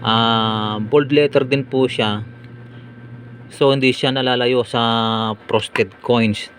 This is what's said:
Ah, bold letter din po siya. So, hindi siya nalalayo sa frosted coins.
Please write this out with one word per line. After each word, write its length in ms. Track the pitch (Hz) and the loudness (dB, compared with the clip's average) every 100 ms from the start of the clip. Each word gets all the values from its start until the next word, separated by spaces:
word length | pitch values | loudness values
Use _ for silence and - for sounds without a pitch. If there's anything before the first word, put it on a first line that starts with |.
Ah, 800 | 113 113 113 113 110 110 107 107 | 0 2 2 2 0 -2 -4 -4
bold 320 | 107 143 143 143 | 0 0 2 2
letter 320 | 147 143 135 | 2 2 0
din 160 | 139 | -2
po 240 | 131 131 131 | -2 0 0
siya. 400 | - 107 104 110 - - - - - - - - - - - - | 0 -2 -2 -8 -16 -20 -20 -20 -20 -20 -20 -20 -20 -20 -20 -20
So, 240 | - 143 | 0 2
hindi 240 | 139 131 123 | 4 2 2
siya 160 | 139 | 0
nalalayo 560 | 131 127 123 123 127 117 | 0 0 0 2 2 0
sa 140 | 123 117 113 113 113 110 107 - | 0 2 2 0 0 -2 -6 -2
frosted 480 | 110 - - 101 - | -2 -2 -2 -2 -4
coins. 480 | - 120 113 104 - | 0 2 2 -2 -8